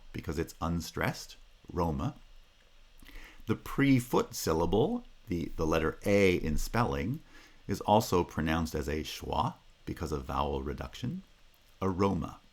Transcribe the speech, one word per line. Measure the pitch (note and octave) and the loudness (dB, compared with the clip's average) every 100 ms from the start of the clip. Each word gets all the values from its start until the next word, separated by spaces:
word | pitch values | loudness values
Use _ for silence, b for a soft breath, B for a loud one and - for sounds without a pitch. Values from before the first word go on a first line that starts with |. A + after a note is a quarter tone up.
| - | -12
because | - - D#2 | -10 -6 -4
it's | D#2 - | -6 -4
unstressed, | E2 E2+ D#2+ - G2+ - - - - - - | -4 -2 -4 -4 -4 -4 -12 -20 -20 -20 -10
roma. | E2+ E2 C#2+ G2 - - - - _ - - - - B B B B - | -2 -2 0 -4 -6 -14 -20 -20 _ -20 -20 -20 -20 B B B B -4
The | G#2+ | -4
pre-foot | - - C#3 C3+ B2 F3 - | -2 2 6 6 4 0 0
syllable, | - - D#2+ E2+ G2 D#3 A#3+ - - - | -2 0 2 4 4 2 0 -8 -18 -6
the, | F2 D2+ - | -4 -4 -2
the | D#2+ | 0
letter | D#2+ D#2 - | 2 2 0
A | G#2 G2+ G2 | 2 6 6
in | F2+ D#2 D2 | 4 2 0
spelling, | - - A#2+ C#2 C#2+ B2+ B B B B - | 0 0 0 0 -2 -4 B B B B -6
is | G2 | -4
also | - G#2 A2+ F2+ | 4 4 6 2
pronounced | E2+ - D#2+ D#2+ D#2+ | 2 0 0 2 0
as | D#2 D2 | -2 -2
a | D2+ | -4
schwa | - - C#2 - - - - - | -4 -8 -4 -2 -2 -4 -14 -16
because | - D2+ D#2 | -12 -8 -4
of | D2 | -4
vowel | C2 C#2 C#2+ C#2 | -4 -2 -2 -2
reduction, | C#2 C2+ C2+ - B2 F#3 - - - _ _ - | -4 -6 -10 -8 -6 -6 -10 -20 -20 _ _ -6
aroma. | F#2+ F2+ G2 F2+ D2+ - - | -4 2 2 2 -4 -8 -18